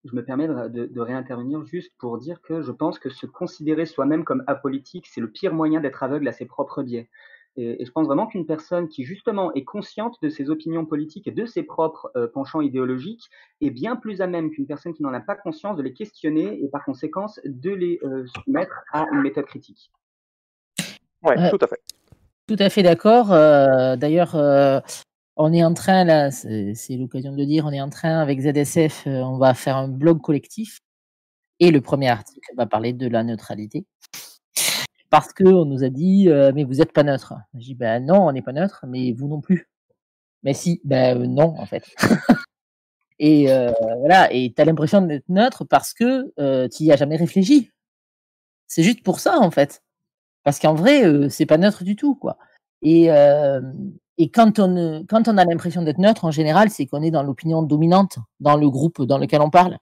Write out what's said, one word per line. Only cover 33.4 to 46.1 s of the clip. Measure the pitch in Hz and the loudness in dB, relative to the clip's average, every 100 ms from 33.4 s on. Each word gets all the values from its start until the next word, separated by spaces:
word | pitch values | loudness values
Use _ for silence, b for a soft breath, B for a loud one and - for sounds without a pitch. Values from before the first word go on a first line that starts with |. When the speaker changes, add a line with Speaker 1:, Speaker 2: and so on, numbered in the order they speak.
| - 107 107 156 - _ _ - - _ _ - B B B _ _ | -10 -12 -10 -12 -14 _ _ -20 -20 _ _ -4 B B B _ _
Speaker 3:
Parce | 151 - | 2 2
que | - | 4
on | 185 185 | 6 6
nous | 151 131 | 4 0
a | 131 | -2
dit, | 131 180 196 185 | 0 2 6 6
euh, « | 143 139 | 6 4
Mais | 139 | 4
vous | 135 135 | -2 0
êtes | 160 | 2
pas | - | 2
neutre. » | 143 135 - 131 - | 0 -2 -8 -18 -18
Je | 123 | -20
dis, « | 123 123 | -18 -6
Ben | 117 117 | -4 -2
non, | 135 196 170 | 2 4 4
on | |
n'est | 135 | 0
pas | 131 | -6
neutre, | 135 196 - 131 | -4 -6 -6 -10
mais | 127 127 | -4 -4
vous | 117 143 | -4 -6
non | 151 | -8
plus. » | - 185 _ _ _ _ _ _ _ _ | -2 -2 _ _ _ _ _ _ _ _
Mais | 139 | -4
si, | 139 175 170 | -2 -2 -4
ben, | 139 131 127 123 | -2 0 2 0
euh, | 123 | -2
non, | 127 165 156 | 2 0 0
en | - | -10
fait. | - _ - | -12 _ -4
<laughs> | - 208 - - - _ _ _ _ _ _ _ | 0 0 2 0 0 _ _ _ _ _ _ _
Et, | 147 151 139 | 4 6 6
euh, | 131 120 113 113 120 | 2 2 -2 -2 -2
voilà, | 143 185 170 | 4 6 6
et | 123 127 | 2 -2
t'as | 113 | 2
l'impression | 151 156 151 202 | 2 2 2 2
d'être | 180 147 - | 2 -4 -2
neutre | 180 247 - | 2 2 -2
parce | - - - | 0 0 0
que, | - 240 | -2 -2